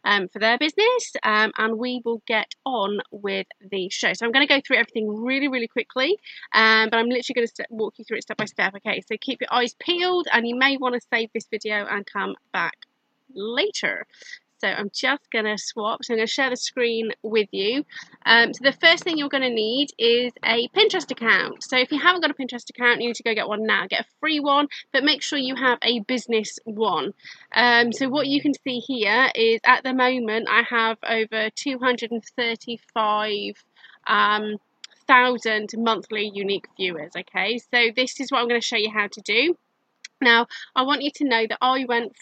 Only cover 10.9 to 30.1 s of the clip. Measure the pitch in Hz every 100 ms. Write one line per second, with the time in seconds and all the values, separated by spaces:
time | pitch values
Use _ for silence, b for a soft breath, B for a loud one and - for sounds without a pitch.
10.9 | 247 - 233 226 226 - 214 214 208 202
11.9 | 202 196 202 196 190 _ 190 170 - -
12.9 | _ _ _ _ 262 214 247 415 - 160
13.9 | 95 - B B B _ _ 202 - 202
14.9 | - 254 285 - 233 214 208 - - 214
15.9 | - - 226 220 - 262 247 - - 233
16.9 | 226 226 - 220 220 202 196 202 262 -
17.9 | B B B - 233 233 233 269 262 330
18.9 | 349 370 311 285 269 254 226 214 254 285
19.9 | - 233 240 247 - - 233 247 381 440
20.9 | 370 - 262 226 190 - - - 254 254
21.9 | 294 330 359 311 294 254 240 - - 240
22.9 | 214 240 220 233 214 151 214 220 196 185
23.9 | - - _ 311 302 285 277 294 B B
24.9 | 269 294 294 - 294 262 254 262 240 233
25.9 | 240 202 254 - 226 214 - 233 208 214
26.9 | 160 139 - B B B - 240 233 240
27.9 | 220 269 285 277 277 285 262 269 247 -
28.9 | 254 202 226 262 - 226 226 240 254 262
29.9 | 262 254